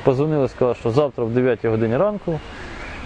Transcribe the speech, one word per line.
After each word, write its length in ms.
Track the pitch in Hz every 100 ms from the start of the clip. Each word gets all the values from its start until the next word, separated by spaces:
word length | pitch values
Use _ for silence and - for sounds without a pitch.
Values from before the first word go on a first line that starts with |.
Позвонили, 440 | - 131 151 151 127
сказали, 280 | - 127 117
що 140 | 120
завтра 360 | 117 147 - 113
в 40 |
дев'ятій 380 | 123 127 113 117
годині 300 | 110 113 123
ранку 420 | 202 208 - 156 - - - - - -